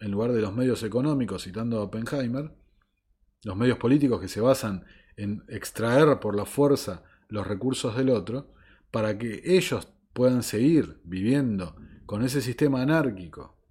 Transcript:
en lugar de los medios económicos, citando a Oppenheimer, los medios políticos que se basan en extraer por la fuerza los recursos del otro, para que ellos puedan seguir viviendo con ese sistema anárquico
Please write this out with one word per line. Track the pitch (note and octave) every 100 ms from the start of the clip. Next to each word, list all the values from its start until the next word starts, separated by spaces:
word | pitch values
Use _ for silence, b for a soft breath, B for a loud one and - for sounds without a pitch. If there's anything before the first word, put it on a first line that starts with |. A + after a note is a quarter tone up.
en | G2+
lugar | G2+ A#2+
de | A#2
los | G#2
medios | A2 B2+ A2
económicos, | A2 A2+ D3 C#3 A2 F#2
citando | F#2 G2 A#2 A2+
a |
Oppenheimer, | G2 A2 A2+ C#3+ A#2+ C3 D3+ - _ _ _ _ _ _ _ _
los | G#2+ F#2+
medios | B2 A#2
políticos | A#2+ C#3+ C#3 G#2
que | F#2
se | G#2
basan | B2 C3 A2 F#2 b b b b
en | G2+ G#2 -
extraer | A2 - - A#2 C3 D3+ C3
por | G#2
la | G2+
fuerza | G2+ - C#3+ C#3 - F2 b b b
los | G#2 F#2
recursos | G2+ B2 B2 B2 A2+
del | C3
otro, | A2+ F2 B2+ - b b b b
para | A2+ G#2+ G#2
que | A#2 G#2
ellos | - F#3 - A2+ - _ _
puedan | - B2+ B2
seguir | A2+ G#2+ C3+ D#3+ D#2+ -
viviendo | E2 F#2 G#2 C#4 B2+ G2 E2 - B B
con | B G#2
ese | B2+ C#3
sistema | A#2+ A#2+ D3 C3
anárquico | C3+ D#3+ C3+ F#2+ E2+ - - _ _